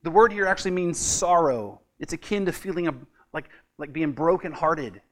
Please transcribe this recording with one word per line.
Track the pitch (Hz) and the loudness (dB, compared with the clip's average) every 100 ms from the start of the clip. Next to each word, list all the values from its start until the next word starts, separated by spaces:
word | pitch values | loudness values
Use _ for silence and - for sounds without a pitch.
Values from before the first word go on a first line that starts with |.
The | 165 | 4
word | 175 226 | 6 6
here | 208 190 | 4 0
actually | 190 190 | 0 0
means | 180 175 165 | 0 -2 -2
sorrow. | - - 175 175 156 120 104 98 _ _ | -4 -2 4 4 4 0 -4 -12 _ _
It's | - | -10
akin | 165 - 208 185 | -10 -4 -2 -2
to | |
feeling | - 190 180 170 | -4 -6 -4 -4
a, | 131 139 _ _ | -6 -16 _ _
like, | 156 - - _ - | -10 -10 -20 _ -14
like | 147 | -10
being | 147 156 | -4 -4
brokenhearted. | 131 160 180 180 147 156 160 123 95 _ | 0 2 2 -2 -2 0 0 -4 -12 _